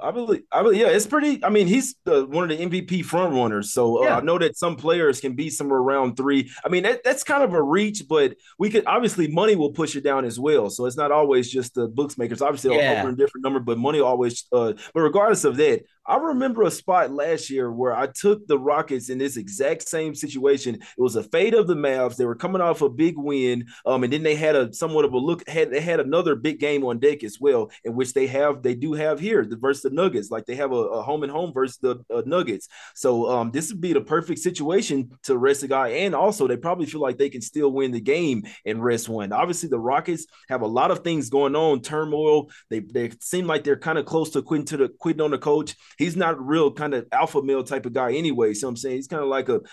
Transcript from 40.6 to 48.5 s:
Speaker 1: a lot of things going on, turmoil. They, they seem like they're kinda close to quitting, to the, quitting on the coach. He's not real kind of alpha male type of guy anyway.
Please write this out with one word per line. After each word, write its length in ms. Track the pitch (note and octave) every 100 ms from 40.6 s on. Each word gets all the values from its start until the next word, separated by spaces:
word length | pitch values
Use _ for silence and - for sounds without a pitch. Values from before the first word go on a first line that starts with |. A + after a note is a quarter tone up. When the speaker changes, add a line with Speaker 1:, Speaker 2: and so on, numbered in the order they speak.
Speaker 1:
a 40 | A2
lot 240 | A#2+ D#3+
of 140 | F3
things 240 | E3+ D#3+ B2
going 260 | C#3 C#3
on, 280 | D3 D#3+ C3+
turmoil. 680 | A#2+ D3+ D#3 D3+ D#3 D3+ D3 - _
They, 120 | A2+
they 320 | G2+ B2 A#2 -
seem 260 | - F3+ F3
like 160 | D#3
they're 140 | D3 C3+
kinda 260 | D#3+ D#3+
close 280 | C#3+ D#3+ D#3
to 120 | D3
quitting, 240 | B2 D#3 C#3+
to 100 | D#3
the, 120 | B2+
quitting 320 | - E3+ D#3
on 100 | D3+
the 80 | D3
coach. 380 | D#3 D3 D3+ - - -
He's 180 | E3 E3+
not 240 | E3+ D3+
real 320 | C3 D#3+ C#3+
kind 220 | - D3+
of 120 | C3 -
alpha 300 | B2+ D#3 D3
male 200 | C3+ C3+
type 220 | B2+ C3+
of 80 | A#2+
guy 220 | B2+ B2
anyway. 400 | C3+ E3 B2 A2